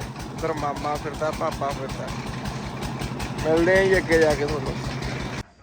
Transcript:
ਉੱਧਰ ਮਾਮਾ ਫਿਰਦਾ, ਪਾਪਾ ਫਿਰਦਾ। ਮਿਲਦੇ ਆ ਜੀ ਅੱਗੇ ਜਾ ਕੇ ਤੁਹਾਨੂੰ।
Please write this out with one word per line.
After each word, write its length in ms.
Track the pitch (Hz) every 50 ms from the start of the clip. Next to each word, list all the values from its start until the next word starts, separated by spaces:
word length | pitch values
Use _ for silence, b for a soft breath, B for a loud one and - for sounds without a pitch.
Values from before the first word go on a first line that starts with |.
| 135 - - - - -
ਉੱਧਰ 220 | - - 165 160 156
ਮਾਮਾ 420 | 151 147 143 139 - 147 147 147
ਫਿਰਦਾ, 340 | 147 - 156 143 - 151 156 151 -
ਪਾਪਾ 280 | 165 160 139 - 143
ਫਿਰਦਾ। 400 | 139 143 135 135 - - - 113 107 - - - - - - - - - - - - - - - - - - - - - - - - - - -
ਮਿਲਦੇ 340 | 156 160 165 170 175 185 190
ਆ 40 | 196
ਜੀ 140 | 190 190
ਅੱਗੇ 200 | 185 143 131 165
ਜਾ 160 | 160 160 151 151
ਕੇ 120 | 139 147
ਤੁਹਾਨੂੰ। 280 | 147 151 143 135 135 - - - - 135 131 135 131 131 131 127 - - - - - - -